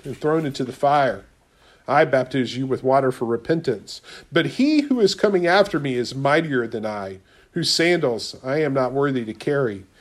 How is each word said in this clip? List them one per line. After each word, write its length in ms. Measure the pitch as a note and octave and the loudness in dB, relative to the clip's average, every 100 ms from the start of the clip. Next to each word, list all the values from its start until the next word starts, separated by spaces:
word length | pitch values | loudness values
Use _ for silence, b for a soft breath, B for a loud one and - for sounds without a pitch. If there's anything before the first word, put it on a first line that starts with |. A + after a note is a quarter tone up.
and 120 | C#3+ A#2+ | -14 -4
thrown 300 | D3+ D#3+ D3 | 0 0 -2
into 180 | C3+ | -4
the 80 | B2+ | -6
fire. 520 | - C#3+ D3 C3 G2 - _ _ b b b b | 0 2 4 2 -2 -12 _ _ b b b b
I 180 | C#3 D#3 | 2 4
baptize 500 | C3 B2+ C3+ A#2 A#2+ | 2 0 -2 -2 -4
you 120 | C3 | -4
with 160 | B2+ | -2
water 280 | C3 C3+ C3 | 2 4 2
for 140 | B2+ A#2 | -2 -2
repentance, 720 | A#2 - E3 D#3+ G#2 - - B B B | -2 -2 -2 -2 -4 -6 -18 B B B
but 140 | D#3+ C#3+ | -2 0
he 360 | - C#4 D4+ | 0 2 2
who 180 | C#4+ B3 | 2 2
is 160 | G3 - | 2 4
coming 320 | G#3 F#3+ F3 | 2 2 2
after 320 | F#3+ G3 D#3 | 4 2 0
me 160 | C#3 B2 | -2 -2
is 180 | A#2 | -4
mightier 540 | C3 C#3 D#3 E3 C3 A2+ | -2 2 2 2 -2 -2
than 180 | A2+ G#2+ | -4 -6
I, 320 | G#2 F#2+ F#2+ b b b | -6 -8 -12 b b b
whose 180 | E3+ D#3 | -4 -2
sandals 640 | - E3 E3+ C#3 A2 - C3+ | 2 2 2 0 -2 -8 -10
I 180 | C3 C#3+ | -4 0
am 140 | D3 C3+ | 0 0
not 180 | B2+ | 0
worthy 320 | C3+ C#3+ C3 A2 | 0 0 0 -4
to 80 | |
carry. 520 | G#2+ - C#3+ B2+ G2 - b | -6 -2 0 0 -4 -14 b